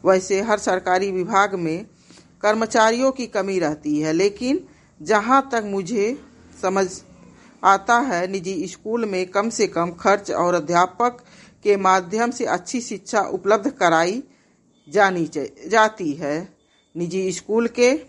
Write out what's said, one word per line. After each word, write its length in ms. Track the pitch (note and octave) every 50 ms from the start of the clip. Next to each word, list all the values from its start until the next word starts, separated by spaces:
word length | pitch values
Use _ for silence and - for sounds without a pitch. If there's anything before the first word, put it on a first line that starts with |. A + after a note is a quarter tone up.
| -
वैसे 360 | F3+ F#3+ F#3+ F#3 - G3+ F#3+
हर 180 | G3+ A3+ G#3+ G#3
सरकारी 520 | - - F#3 F3+ F3+ F#3 F3+ F#3 G3 G3+
विभाग 440 | F#3 F#3 F3+ G3 A3 F#3+ G3+ G#3 G3
में 300 | F#3 E3+ D#3+ D#3+ F3 G#3+ - _ _ _ _ - - _ _ _ _
कर्मचारियों 720 | - G#3 G#3+ A3 A3+ A3 - A#3 A3 A3 A#3 A#3+ C4 C4+
की 160 | C4 - B3
कमी 320 | - - G#3 F#3+ G3 G3 F#3
रहती 400 | E3+ D3 D3+ D3+ - D3+ D3+ D3
है, 140 | D#3 D#3 D#3
लेकिन 520 | E3+ F#3+ G#3 G3+ - B3 B3+ C#4+ F#4 - - _ _ _ _ _ _
जहाँ 480 | D3+ D#3+ A3 G#3 G3+ A#3 C4 C4+ C4+ C4+
तक 120 | B3 A#3 G#3+
मुझे 580 | G#3 G3 G3 F#3+ E3 B3 G#3+ G3+ A3 C4 C#4+ - - - - - - - -
समझ 400 | - F#3 F#3+ G3 G3 F3+ - - - _ - - - - - - - - _ _ -
आता 360 | F#3+ G3 F#3+ F#3+ - A#3 A#3+
है, 280 | C#4+ C4 F#3+ F3 F3+
निजी 400 | F#3 G3 G3 E3 F#3 G3 F3 F#3
स्कूल 380 | F3+ - - _ G#3+ A3+ A#3+ A3+
में 220 | G#3+ F#3+ F#3 F#3 F#3
कम 200 | - G3+ G#3 A#3
से 180 | A3 - G#3+
कम 240 | - - E3 E3+ F3+
खर्च 400 | E3+ - - G3 G3 G3+ G3+ -
और 220 | - - F3 F3 F3
अध्यापक 720 | F3 D#3 D3 F3 E3+ F3+ F3+ - - A#3 B3 A#3+ - - _ - - - - _ _ _
के 140 | G#3 G3+
माध्यम 540 | G3 F#3+ F#3+ F#3 F#3+ F3+ E3+ G3 A3 A#3 A#3+
से 140 | B3 - A3+
अच्छी 360 | - - F3+ F3 - - B3
शिक्षा 400 | A3+ - A3 F#3+ - - - G#3+
उपलब्ध 480 | G3 - - F#3 - G3 G#3+ A3 G3 C#4+
कराई 540 | C4+ - F#3+ E3+ E3 D#3+ E3+ F3 G#3 B3+ - _ _ _ _ _ _ _ _ _ _ _ _ D3
जानी 380 | C#3+ G3+ G3+ F#3+ F#3 F3 D#3+
चा-, 400 | D3 - D#3 C#3 - - - -
जाती 440 | F3 G#3 A3+ A3 G#3+ G#3+ - F#3 D3+
है। 420 | C#3 - E3+ C#3+ D3 D#3+ F#3 F#3+ _ _ _ _ _ _ _ _ _
निजी 340 | E3 F3 E3+ E3+ F#3+ F#3+ F#3
स्कूल 360 | E3+ - - - G#3 A3+ A#3
के 340 | A3+ - - A#3+ B3 C#4 D#4 -